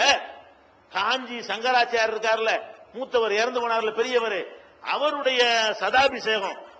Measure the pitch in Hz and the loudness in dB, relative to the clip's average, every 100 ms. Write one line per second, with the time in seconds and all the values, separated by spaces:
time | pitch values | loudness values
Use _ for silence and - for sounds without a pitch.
0 | 269 254 - - - - _ _ _ 185 | 2 2 -4 -16 -20 -20 _ _ _ -4
1 | 208 262 240 240 202 202 240 247 240 233 | -2 -2 -4 -10 -8 -4 0 2 2 2
2 | 220 214 220 220 220 180 - - - 220 | 0 0 0 0 0 -2 -4 -18 -16 -12
3 | 262 247 220 202 240 247 240 226 214 220 | -2 0 2 2 0 0 0 0 0 -2
4 | 247 247 226 190 - - - - 117 202 | 0 0 0 -2 -6 -14 -20 -12 -6 0
5 | 294 285 262 254 240 233 220 202 190 262 | 0 0 2 4 4 4 0 -2 2 4
6 | 269 247 214 220 190 139 - | 4 0 -2 -2 -2 -8 -14